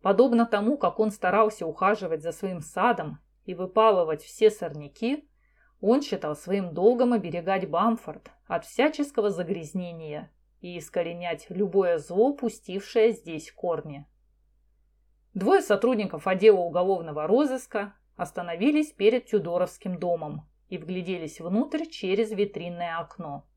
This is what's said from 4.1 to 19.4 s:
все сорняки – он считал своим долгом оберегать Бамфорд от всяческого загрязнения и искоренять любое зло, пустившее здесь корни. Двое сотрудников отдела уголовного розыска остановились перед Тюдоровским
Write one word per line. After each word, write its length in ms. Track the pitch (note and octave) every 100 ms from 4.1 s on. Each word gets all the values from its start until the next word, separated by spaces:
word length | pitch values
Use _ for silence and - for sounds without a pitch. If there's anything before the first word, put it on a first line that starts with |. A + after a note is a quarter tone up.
| D3+
все 280 | - - A3
сорняки – 760 | G#3+ E3+ D3 D3 - A3+ D4+ _ _ _ _ _ _
он 200 | F#3+ C4
считал 340 | C#4+ - D3+ D3+
своим 380 | - G3+ F3+
долгом 400 | D#3 G3 A#3+ B3
оберегать 560 | A#3 F3 E3+ E3+ F#3+ F#3
Бамфорд 640 | E3 A3 A3+ - D3+ - _ _
от 180 | E3+ -
всяческого 680 | - C#4+ D4+ C#4+ - G#3
загрязнения 1000 | E3+ E3 E3+ D#3 F#3 F3 E3 D#3 D3+ F3+ _ _ _
и 160 | F3+ F3
искоренять 720 | - F3+ E3+ E3+ F3 E3 -
любое 480 | F3 G3 F#3+ F3+ E3+
зло, 360 | C#3+ F3+ B3+
пустившее 760 | C#4+ A#3+ - - F#3 - A#3 A3
здесь 400 | G#3+ - D#3+ -
корни. 560 | - F3+ D#3 D3+ C#3 - _ _ _ _ _ _ _ _ _ _ _ _ G3
Двое 260 | G3 F#4+
сотрудников 680 | - G3+ A#3 A#3 G3 D#3 F#3+
отдела 340 | F#3 G#3+ G3
уголовного 680 | E3+ E3 F#3 F#3 E3 D3+ D#3
розыска 680 | A#3 D4 B3+ - G#3+ G3+ _ _ -
остановились 760 | F3 - F3 E3+ B3 D4+ D4+
перед 320 | - G3+ B3 -
Тюдоровским 720 | G#3+